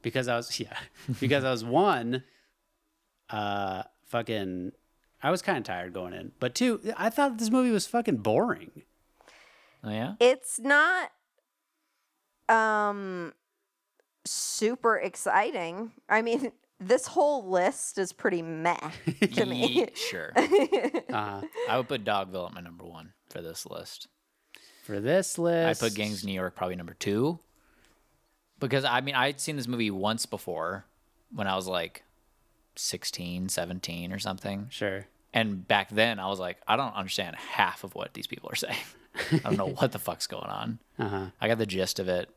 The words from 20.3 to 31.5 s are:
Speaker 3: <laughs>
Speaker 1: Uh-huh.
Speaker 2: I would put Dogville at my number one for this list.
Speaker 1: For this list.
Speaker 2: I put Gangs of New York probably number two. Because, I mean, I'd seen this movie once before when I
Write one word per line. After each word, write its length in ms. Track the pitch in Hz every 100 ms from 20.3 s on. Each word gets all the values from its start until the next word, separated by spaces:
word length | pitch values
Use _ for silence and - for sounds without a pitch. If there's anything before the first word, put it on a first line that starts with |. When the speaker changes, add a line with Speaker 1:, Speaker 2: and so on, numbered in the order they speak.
| -
Speaker 3:
<laughs> 60 | - 381 302 359 330 - -
Speaker 1:
Uh-huh. 340 | 113 104 101 107 - -
Speaker 2:
I 80 | 120
would 100 | 120
put 160 | 139
Dogville 440 | 104 101 95 92 87
at 40 |
my 60 | -
number 220 | 87 85
one 300 | 87 85 80 _ _
for 120 | -
this 240 | 82 80 -
list. 420 | 85 90 - - _ _ _ _ - - -
Speaker 1:
For 160 | - 101
this 380 | 110 175 185 -
list. 440 | 170 170 165 160
Speaker 2:
I 60 | 113
put 80 | 104
Gangs 240 | 107 104
of 40 | 98
New 60 |
York 200 | 95 92 -
probably 200 | 92 90
number 180 | 85
two. 460 | 82 - 101 139 170 _ _ _ _ _ _ _ _ _ _ _ _
Because, 240 | 139 139 135
I 140 | 120
mean, 140 | 135 135
I'd 240 | 131 143
seen 160 | - 151
this 120 | 120
movie 220 | 123 110
once 360 | 95 104 113 -
before 600 | 101 - 82 82 98 - _ _ _ _
when 140 | -
I 80 | 98